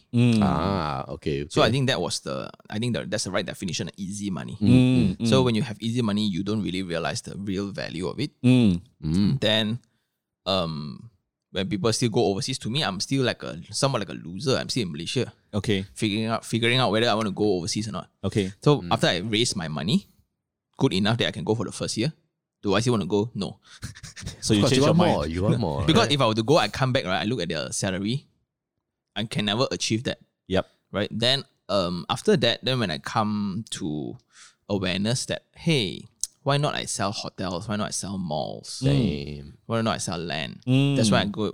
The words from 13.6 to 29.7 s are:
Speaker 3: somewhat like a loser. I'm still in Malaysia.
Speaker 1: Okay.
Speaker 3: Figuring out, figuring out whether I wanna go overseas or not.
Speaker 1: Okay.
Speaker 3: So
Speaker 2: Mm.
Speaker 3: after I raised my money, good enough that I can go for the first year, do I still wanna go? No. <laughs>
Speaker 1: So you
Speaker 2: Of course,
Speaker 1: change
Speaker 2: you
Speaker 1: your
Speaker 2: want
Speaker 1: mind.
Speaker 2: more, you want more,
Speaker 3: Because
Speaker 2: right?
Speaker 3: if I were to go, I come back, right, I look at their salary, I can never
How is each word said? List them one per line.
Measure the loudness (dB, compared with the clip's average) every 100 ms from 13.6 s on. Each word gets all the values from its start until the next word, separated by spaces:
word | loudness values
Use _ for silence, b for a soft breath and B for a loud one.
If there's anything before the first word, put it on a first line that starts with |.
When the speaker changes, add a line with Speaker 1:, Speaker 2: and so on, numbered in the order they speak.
| -8
Speaker 3:
somewhat | -2 0 0
like | -4
a | -10
loser. | -10 -6 -2 -2
I'm | 0
still | -4
in | -4
Malaysia. | -6 -4 -4 -4 -8 _
Speaker 1:
Okay. | -4 0 -2 -2
Speaker 3:
Figuring | -4 -2 0 -2
out, | -4 -2
figuring | 0 2 2
out | 2
whether | 2 2
I |
wanna | 2 -2
go | 0 2 2
overseas | 0 -4 -4
or |
not. | -8 -12 _
Speaker 1:
Okay. | -2 0 -2 0
Speaker 3:
So | 2 2
Speaker 2:
Mm. | 2
Speaker 3:
after | 0 2
I | 0
raised | 0 0 2 0
my | -4
money, | -4 0 0 -2 _ _ _ _ _ _ 0
good | 2
enough | 2 2 2
that | 0
I |
can | -2
go | -2 -2
for | -2
the |
first | -6 -6 -2
year, | -2 -4 _ _ _ _
do | 0 2
I |
still | 2
wanna | 0 2
go? | 0 0 -4
No. | -8 -8 B B B B
<laughs> | -18 -14 -14 -6
Speaker 1:
So | 0
you | 4
Speaker 2:
Of |
course, | 4
Speaker 1:
change | 4
Speaker 2:
you |
Speaker 1:
your | 4
Speaker 2:
want | 6
Speaker 1:
mind. | 4 2
Speaker 2:
more, | 0
you | 0
want | 0 2
more, | 0 0 4
Speaker 3:
Because | 4 4
Speaker 2:
right? |
Speaker 3:
if | 2
I | 2
were | 2
to |
go, | 4 4
I | 4
come | 0 0
back, | 0 0
right, | 0
I | 0
look | -2
at | -2
their | -4 -4
salary, | -4 -2 -2 -2 -4 -6 _ _ _ _ _ _ _ _ -8
I |
can | -4 -2 0
never | 2 0